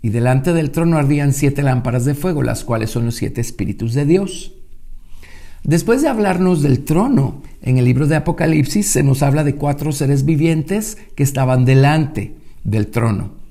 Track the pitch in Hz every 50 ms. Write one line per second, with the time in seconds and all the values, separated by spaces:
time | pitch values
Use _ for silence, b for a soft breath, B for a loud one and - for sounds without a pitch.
0 | - 113 104 117 117 127 131 135 135 180 170 165 156 143 - 165 160 170 165 156
1 | 143 139 151 147 143 143 131 - 151 139 139 143 143 135 127 123 - 131 117 127
2 | 120 143 143 139 - 185 170 147 127 120 110 - - - 117 110 113 110 - 120
3 | 117 117 117 - - - - 117 117 - - - 98 - 98 - 113 113 117 139
4 | 143 143 170 190 196 185 - - - - - - - - - - - - - -
5 | B B B B B B B B B B B B B - 156 165 170 214 240 269
6 | 302 302 247 220 208 190 185 175 185 180 180 156 143 143 127 - - - 156 170
7 | 220 277 269 160 139 110 - - B B B B - 127 127 127 123 123 123 127
8 | 151 143 151 151 147 170 - - 160 160 160 151 139 - - 208 208 - - -
9 | 147 139 135 135 143 139 139 151 151 143 139 147 147 143 143 143 156 156 147 -
10 | 151 131 143 139 135 151 160 139 156 165 160 156 147 - 196 214 214 - - B
11 | B B B - 139 131 - 135 135 127 127 127 127 131 131 131 135 143 151 160
12 | 151 135 - 110 95 - B B B B B B - 104 104 110 101 - - 117
13 | 113 113 104 95 104 101 - - - -